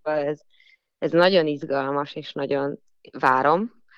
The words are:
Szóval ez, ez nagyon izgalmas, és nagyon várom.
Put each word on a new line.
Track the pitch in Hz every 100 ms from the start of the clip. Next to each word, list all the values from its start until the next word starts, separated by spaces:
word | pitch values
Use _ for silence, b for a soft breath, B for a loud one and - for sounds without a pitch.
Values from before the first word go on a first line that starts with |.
Szóval | 156 151
ez, | 143 151 _ b b b _ -
ez | 156
nagyon | 165 180 190 156
izgalmas, | 147 151 135 135 143 143
és | - 147
nagyon | 147 139 139 139 - _ _ - 127
várom. | 139 131 139 170 233 _ _